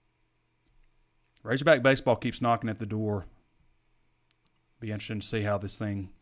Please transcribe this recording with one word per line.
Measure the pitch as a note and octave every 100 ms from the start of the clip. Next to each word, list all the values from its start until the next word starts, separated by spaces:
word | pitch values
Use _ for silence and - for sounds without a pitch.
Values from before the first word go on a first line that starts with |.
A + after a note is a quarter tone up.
| _ _ _ _ _ _ _ _ _ _ _ _ _ _
Razorback | G#2+ C3 D3 C#3+
baseball | C3 C3+ - A2+
keeps | B2 -
knocking | B2 A#2 A2+
at | G#2+
the | G#2
door. | G#2+ G#2+ G#2 - - _ _ _ _ _ _ _ _ _ _ _ _ _ -
Be | A2
interesting | G#2 - G#2+
to | -
see | A2+
how | G#2 G2+
this | G2 -
thing | G#2+ G2+ F#2+ -